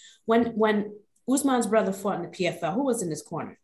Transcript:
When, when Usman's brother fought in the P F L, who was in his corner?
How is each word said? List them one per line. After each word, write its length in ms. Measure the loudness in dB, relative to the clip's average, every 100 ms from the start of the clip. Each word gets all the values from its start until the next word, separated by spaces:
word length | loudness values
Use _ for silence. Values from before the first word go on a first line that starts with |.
| -20 -8 2
When, 220 | 2 2
when 460 | 2 2 2 -2 -8 _ _ -2
Usman's 360 | 0 2 2 2
brother 260 | 2 2
fought 240 | -2 -4 -4
in 60 |
the 40 | -4
P 200 | -2 -2
F 140 | -2
L, 120 | -4
who 100 | 0
was 180 | 0 0
in 80 | -2
his 120 | -6
corner? 360 | -8 -8 -8 -14